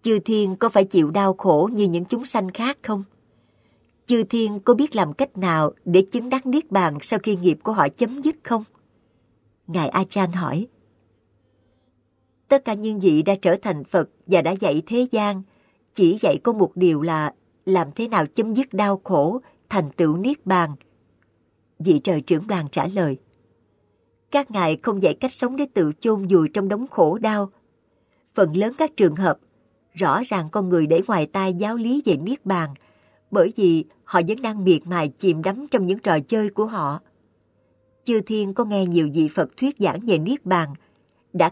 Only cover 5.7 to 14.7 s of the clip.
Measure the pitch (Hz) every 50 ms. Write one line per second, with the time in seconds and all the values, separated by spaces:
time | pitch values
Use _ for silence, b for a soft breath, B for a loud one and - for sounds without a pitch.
5.7 | - _ _ 185 170 185 190 190 - 240 226 247 262 262 262 262 254 302 302 -
6.7 | 190 196 180 160 143 147 - - 226 202 - 220 202 180 180 180 151 - _ 220
7.7 | 220 208 190 196 - - 240 226 254 285 269 302 311 - _ - 233 220 214 _
8.7 | _ _ _ _ _ _ _ _ _ _ _ _ _ _ _ _ _ _ _ -
9.7 | 165 185 156 139 - 185 190 190 - 202 190 175 175 185 175 131 131 165 220 254
10.7 | _ _ _ _ _ _ _ _ _ _ _ _ _ _ _ _ _ _ _ _
11.7 | _ _ _ _ _ _ _ _ _ _ _ _ _ _ _ _ 277 277 269 240
12.7 | 214 208 214 220 214 202 185 185 151 151 156 190 196 190 - 180 175 - - 214
13.7 | 175 147 135 _ - 180 147 - _ _ _ - 190 175 143 - 190 190 220 170